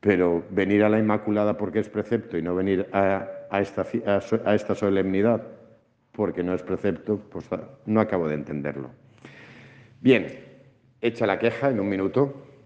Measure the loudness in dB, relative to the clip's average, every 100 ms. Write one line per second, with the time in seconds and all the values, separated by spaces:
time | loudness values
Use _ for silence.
0 | 4 4 4 2 -2 -2 2 4 4 4
1 | 2 2 2 0 2 0 -2 -2 -2 -4
2 | -2 -4 -2 -6 -2 -2 0 0 0 0
3 | 2 0 -4 -12 -4 -2 -2 -4 -4 -4
4 | 0 -2 0 -2 2 0 0 -2 0 2
5 | 0 2 2 2 -2 -18 -20 -20 _ _
6 | _ -4 -2 0 -2 -2 -2 -4 -2 -4
7 | -2 -4 -4 -14 -8 -8 -10 -14 -2 2
8 | 2 0 -2 -2 -4 -6 -6 -8 -10 -14
9 | -20 _ -20 -20 -20 -20 -20 -20 -20 -2
10 | 4 4 4 -10 -20 -20 -20 _ _ _
11 | -4 0 0 2 0 0 0 0 0 0
12 | 0 2 0 -2 -18 -20